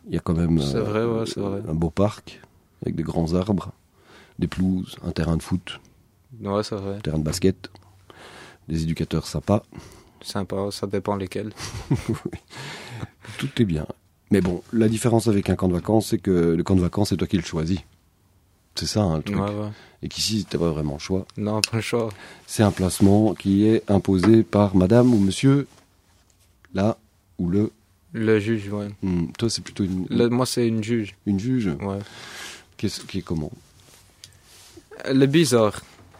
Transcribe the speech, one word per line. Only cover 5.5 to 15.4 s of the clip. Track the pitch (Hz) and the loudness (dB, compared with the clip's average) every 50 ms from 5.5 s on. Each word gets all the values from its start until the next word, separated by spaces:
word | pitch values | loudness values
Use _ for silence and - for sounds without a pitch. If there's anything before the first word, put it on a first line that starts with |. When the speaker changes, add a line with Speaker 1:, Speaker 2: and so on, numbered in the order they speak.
| 95 90 - - - - - _ _ _ _ _ _ _ _ _ 127 110 104 | -4 -4 -4 -8 -14 -16 -18 _ _ _ _ _ _ _ _ _ -16 -10 -6
Speaker 2:
Ouais, | 101 98 104 107 | -2 -2 -2 -2
c'est | - 110 | -2 -6
vrai. | 98 98 98 98 | -6 -6 -6 -8
Speaker 1:
un | 104 | -6
terrain | - - 76 78 | -6 -4 -2 -2
de | 76 | -2
basket, | 78 85 92 92 95 95 - - - - - _ _ _ _ _ - - - - - - - - - - _ _ | -2 -2 0 2 0 0 0 -6 -20 -20 -20 _ _ _ _ _ -20 -20 -20 -20 -20 -20 -20 -20 -20 -20 _ _
des | - 80 82 80 | -6 -4 -2 -2
éducateurs | 82 80 - 85 - 82 80 - | -2 -2 -4 -4 -2 -2 -4 -4
sympas. | - - 76 - - 101 104 - _ - - - - - - - _ _ _ | -4 -6 -4 0 2 0 0 0 _ -14 -20 -18 -20 -20 -20 -20 _ _ _
Speaker 2:
Sympa, | - - - 101 95 - 107 95 98 101 | -14 -10 -8 -8 -6 -6 -4 -4 -4 -6
ça | 98 - 113 | -6 -6 -6
dépend | 101 101 98 92 104 101 | -4 -4 -2 -2 -2 -2
lesquels. | 98 95 92 - 101 107 110 - - - - - - - - | -2 -4 -6 -6 -8 -8 -10 -10 -12 -14 -12 -12 -10 -4 -2
Speaker 1:
<laughs> | 127 - - - | -2 -2 -2 -4
Oui. | 110 - - - - - - _ - 131 135 - - - - - 120 107 - - _ _ - - 107 | -6 -6 -6 -8 -10 -12 -16 _ -18 -16 -14 -14 -14 -16 -16 -16 -14 -14 -14 -14 _ _ -20 -16 -10
Tout | - 135 139 - - | -8 -8 -4 0 0
est | 117 | 2
bien. | 95 80 76 - - - _ _ _ _ _ _ - | 2 0 -2 -4 -8 -12 _ _ _ _ _ _ 0
Mais | 104 98 | 2 2
bon, | 90 92 87 85 - - 120 | 2 2 0 -4 -6 -2 2
la | 113 110 110 | 2 4 4
différence | 113 107 - 120 113 113 104 | 2 2 2 2 4 4 4
avec | 113 101 98 | 4 2 2